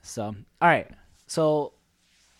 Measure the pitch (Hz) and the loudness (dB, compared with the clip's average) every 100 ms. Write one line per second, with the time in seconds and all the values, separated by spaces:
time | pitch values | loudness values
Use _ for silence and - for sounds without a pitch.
0 | - - 104 104 - _ 170 139 - - | -14 -10 -10 -10 -18 _ 2 2 0 -14
1 | _ _ - - 156 151 143 - _ _ | _ _ -8 -2 0 0 -4 -12 _ _
2 | _ _ _ | _ _ _